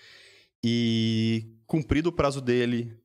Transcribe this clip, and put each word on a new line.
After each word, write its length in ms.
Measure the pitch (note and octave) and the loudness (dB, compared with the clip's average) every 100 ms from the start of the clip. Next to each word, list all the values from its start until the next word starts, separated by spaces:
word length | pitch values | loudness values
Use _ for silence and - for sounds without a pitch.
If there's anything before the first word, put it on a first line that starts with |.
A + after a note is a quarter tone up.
| - - - - _ _ | -20 -20 -20 -20 _ _
E 880 | A#2 A#2 A#2 A2+ A2+ A2 A2+ A2+ A2+ - - | 0 2 2 2 0 0 0 -2 -4 -16 -4
cumprido 440 | E3 - C#3 E3+ | -2 0 0 0
o 20 | |
prazo 280 | E3 C#3+ B2+ | 0 0 0
dele, 560 | B2 B2 A#2+ A#2+ A#2 A2+ | 0 2 2 -2 -6 -12